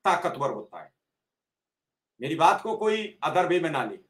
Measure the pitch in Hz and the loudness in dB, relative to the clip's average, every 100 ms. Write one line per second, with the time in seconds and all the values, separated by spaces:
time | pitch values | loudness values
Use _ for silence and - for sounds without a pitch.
0 | 196 175 196 131 135 107 104 87 78 _ | 0 2 0 -2 -4 -4 -10 -18 -20 _
1 | _ _ _ _ _ _ _ _ _ _ | _ _ _ _ _ _ _ _ _ _
2 | _ _ 131 156 170 208 220 214 214 214 | _ _ -6 4 4 4 0 -2 0 0
3 | 214 - 151 185 175 180 165 143 113 98 | -2 -6 -2 0 2 0 0 -2 -4 -8
4 | _ | _